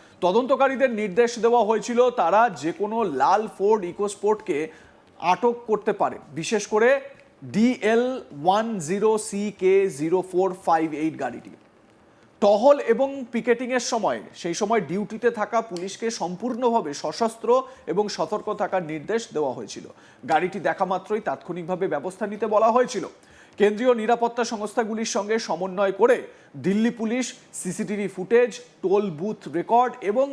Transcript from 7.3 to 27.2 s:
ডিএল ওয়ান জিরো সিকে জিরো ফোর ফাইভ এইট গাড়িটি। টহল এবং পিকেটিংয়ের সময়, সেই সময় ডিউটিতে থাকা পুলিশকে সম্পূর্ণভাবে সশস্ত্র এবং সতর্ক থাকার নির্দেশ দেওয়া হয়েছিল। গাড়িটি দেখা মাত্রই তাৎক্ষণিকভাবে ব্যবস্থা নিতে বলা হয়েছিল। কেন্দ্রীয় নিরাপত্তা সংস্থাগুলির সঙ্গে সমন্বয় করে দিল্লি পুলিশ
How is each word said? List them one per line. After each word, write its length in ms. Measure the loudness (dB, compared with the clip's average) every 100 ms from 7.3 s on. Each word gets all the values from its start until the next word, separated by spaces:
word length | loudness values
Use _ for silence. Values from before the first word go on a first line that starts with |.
| _
ডিএল 600 | -4 2 2 4 2 2 2 -4 -10 -4
ওয়ান 220 | 0 2 0 -4
জিরো 400 | -4 0 2 0
সিকে 560 | -2 -6 -6 0 2 4 2 -2
জিরো 200 | -2 0
ফোর 260 | 0 0 0 -2 0
ফাইভ 220 | 0 0
এইট 260 | -2 -4 -4
গাড়িটি। 300 | -8 -8 -16 -20 _ _ _ _ _ _ _ 0
টহল 340 | 4 6 6 6
এবং 280 | 4 2 0 -4 -6
পিকেটিংয়ের 520 | -4 0 0 0 -4 -2
সময়, 280 | -2 -2 -2 -6
সেই 200 | -10 -6
সময় 260 | -2 0 0
ডিউটিতে 500 | 0 -4 -6 -2 -2
থাকা 280 | 0 -2 -2
পুলিশকে 500 | -4 -6 -10 -6 -6
সম্পূর্ণভাবে 800 | -4 -6 -6 -6 -2 0 2 -2
সশস্ত্র 540 | -6 -6 -2 -2 -2 2 2 0 -8 -4
এবং 180 | -2 -2
সতর্ক 460 | -2 -4 -4 -4
থাকার 280 | -4 -2 -2
নির্দেশ 400 | -4 -8 -4 -4 -4
দেওয়া 200 | -4 -4
হয়েছিল। 340 | -4 -10 -14 -16 -20 -20 -12 0
গাড়িটি 300 | 0 0 -2
দেখা 240 | -2 0
মাত্রই 360 | 0 -2 -2 -4
তাৎক্ষণিকভাবে 640 | -2 -6 -6 -8 -6 -4 -2
ব্যবস্থা 380 | -2 -6 -6 -8
নিতে 200 | -4 0
বলা 240 | 4 4
হয়েছিল। 340 | 4 2 -2 -8 -12 _ -20 -12 2
কেন্দ্রীয় 360 | 2 4 2
নিরাপত্তা 500 | 2 2 2 0 0
সংস্থাগুলির 680 | -4 -4 -4 -2 -2 -2 -4 -4
সঙ্গে 200 | -2 -2
সমন্বয় 540 | -2 -4 -4 0 0
করে 240 | 4 4 4 -2 -18 -20 -6
দিল্লি 340 | 0 2 0
পুলিশ 440 | 0 -2 -2